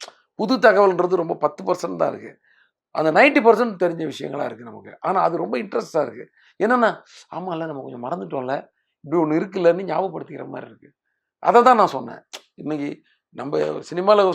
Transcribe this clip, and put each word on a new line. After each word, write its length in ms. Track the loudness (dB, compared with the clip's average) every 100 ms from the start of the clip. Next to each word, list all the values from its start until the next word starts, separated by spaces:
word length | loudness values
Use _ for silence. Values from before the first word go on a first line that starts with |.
| -20 _ _
புது 220 | -6 -2 4
தகவல்ன்றது 580 | 6 6 6 4 0
ரொம்ப 200 | 0 -2
பத்து 300 | -2 -4 -4
பர்சன்ட் 320 | -4 -4 -4 -2
தான் 120 | -2
இருக்கு. 300 | -4 -12 -20 _ _ _ _ _
அந்த 220 | -4 2
நைன்டி 320 | 6 6 6
பர்சன்ட் 440 | 6 4 2 -2 -2
தெரிஞ்ச 240 | -2 -8
விஷயங்களா 320 | -8 -10 -6
இருக்கு 200 | -8 -8
நமக்கு. 320 | -16 -20 -20 -10
ஆனா, 200 | -4 0
அது 160 | 0 0
ரொம்ப 220 | -4 -6
இன்ட்ரெஸ்டா 440 | -4 -6 -4 -2
இருக்கு. 280 | -4 -6 -18 _ _ -4
என்னன்னா, 380 | 0 2 2 0 -10 -20 -16
"ஆமால்ல, 360 | -12 -8 -6 -8
நம்ம 160 | -10
கொஞ்சம் 220 | -12 -12
மறந்துட்டோம்ல, 640 | -8 -8 -8 -8 -4 -6 -8 _ _ _
இப்படி 220 | -4 -2
ஒண்ணு 160 | 0 0
இருக்குல்லன்னு" 540 | -2 0 2 2 0
ஞாபகப்படுத்திக்கிற 540 | -4 -4 -8 -14 -14 -14
மாதிரி 220 | -14 -16
இருக்கு. 220 | -20 _ _ _ _ _ _
அதை 240 | 4 6
தான் 140 | 6 6
நான் 100 | 4
சொன்னேன். 360 | 0 -10 -14 -18 -20 -20
இன்னைக்கு 480 | -16 -10 -8 -8 -10 _ _ _
நம்ம 300 | -14 -6 -4
சினிமால 720 | -2 -6 -8 -2 4 4 4